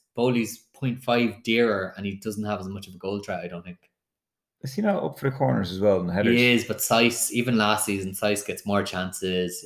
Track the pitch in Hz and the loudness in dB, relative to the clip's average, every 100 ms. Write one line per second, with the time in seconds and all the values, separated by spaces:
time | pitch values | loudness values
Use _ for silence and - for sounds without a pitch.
0 | _ - 120 120 110 - _ _ 135 123 | _ -2 0 2 -2 -6 _ _ -4 -4
1 | - 120 117 101 - 113 117 101 92 98 | 0 2 2 0 0 4 4 2 -2 -6
2 | 101 95 110 104 104 101 95 98 95 92 | -8 -6 -6 -6 -4 -4 -6 -10 -12 -10
3 | 95 101 101 90 87 87 90 87 _ _ | -6 -6 -6 -8 -8 -12 -14 -18 _ _
4 | _ _ _ _ _ _ 135 202 214 190 | _ _ _ _ _ _ -8 -2 0 0
5 | - - 139 131 135 120 92 92 104 95 | -2 -2 -4 0 2 2 -2 2 4 4
6 | 87 90 110 120 123 120 - 107 - 117 | 2 2 4 6 6 4 2 -4 0 4
7 | 120 - - 120 120 113 104 104 - 98 | 4 2 -2 0 0 2 2 2 0 -2
8 | 95 95 107 101 - 92 101 101 95 92 | -4 -2 0 0 -4 -8 -2 0 0 -4
9 | 92 - 92 92 90 - | -6 -4 -2 -2 -2 -6